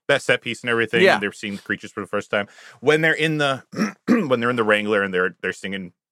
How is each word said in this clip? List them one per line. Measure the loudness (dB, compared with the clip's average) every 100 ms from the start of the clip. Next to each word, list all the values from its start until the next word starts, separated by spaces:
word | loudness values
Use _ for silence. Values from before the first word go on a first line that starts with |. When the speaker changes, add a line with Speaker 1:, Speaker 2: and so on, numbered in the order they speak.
| 0
Speaker 1:
That | 0
set | 2 -2
piece | -2 -6
and | -2
everything, | 0 0 4
Speaker 2:
Yeah. | 4 4
Speaker 1:
they're | 0
seeing | -6 -10 -8
the |
creatures | -6 -8 -8
for | -12
the | -6
first | -6 -2
time. | -4 -4 -12 -20 -4
When | 0 2
they're | 2
in | 0 0 0
the, | -2 -2 -8
<clears throat> | -6 -6 -4 0
when | 0 2 0
they're | 0
in | 0
the |
Wrangler | 2 2 2 0
and | 0
they're, | 0 -2 -4
they're | -8
singing, | -6 -8 -10 -12 -18 _